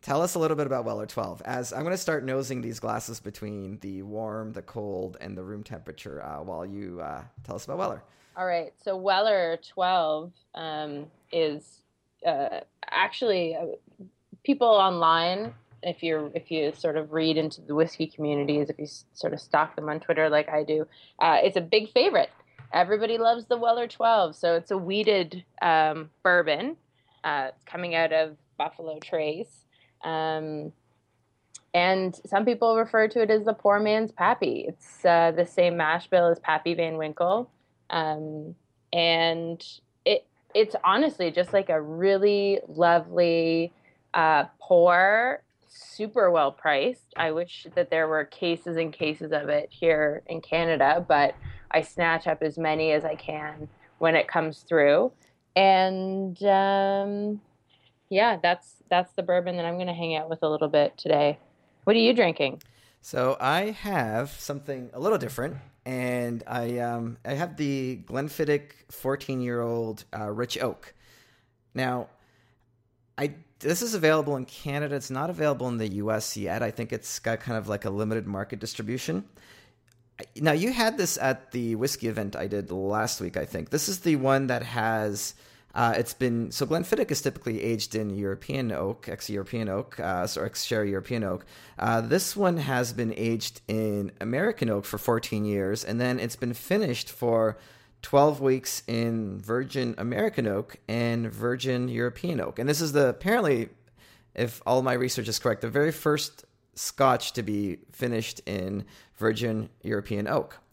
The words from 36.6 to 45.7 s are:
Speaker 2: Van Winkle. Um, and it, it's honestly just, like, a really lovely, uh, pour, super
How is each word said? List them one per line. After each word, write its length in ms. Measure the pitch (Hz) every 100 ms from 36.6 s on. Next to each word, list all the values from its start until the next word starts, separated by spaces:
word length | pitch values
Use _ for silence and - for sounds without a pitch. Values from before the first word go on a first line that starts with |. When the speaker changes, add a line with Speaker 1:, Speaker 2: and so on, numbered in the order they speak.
| 170
Speaker 2:
Van 240 | 170 165 160
Winkle. 520 | 156 151 175 208 247 _ _ _ _
Um, 640 | 170 156 156 156 156 156 175 _ _ _
and 720 | 170 170 165 165 165 165 170 - - _ _
it, 220 | 170 202 _ _ _
it's 220 | 208 214 214
honestly 460 | 175 208 302 - 175
just, 240 | 160 180
like, 160 | 202 196
a 100 | 160
really 800 | 151 160 190 196 202 202 202 196 -
lovely, 1040 | 156 170 170 165 175 175 170 165 165 170 _ _ _ _
uh, 320 | - 160 151 143 _
pour, 840 | - 180 175 175 190 214 247 - _ _
super 640 | _